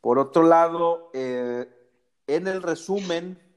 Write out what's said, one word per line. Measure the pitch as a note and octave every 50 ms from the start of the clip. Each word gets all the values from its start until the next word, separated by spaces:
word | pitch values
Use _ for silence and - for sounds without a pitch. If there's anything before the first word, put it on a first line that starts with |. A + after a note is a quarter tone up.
Por | - A#2 A#2+ C3
otro | C#3 C3+ - E3+ E3
lado, | E3 E3+ E3 E3+ E3+ E3+ E3+ E3+ E3+ E3+ E3 E3 - -
eh, | C3 C3 B2+ B2+ B2 B2 A#2+ A#2+ B2 B2+ - _ _ _ _ _ _ _ _ _ _ _
en | - C#3+ E3+ F3+
el | F#3+ F#3+ F#3+
resumen | F#3 F3 D#3+ E3 - - F#3+ G3+ F#3+ F3+ E3+ E3 F3 F#3 F#3 - _ _ _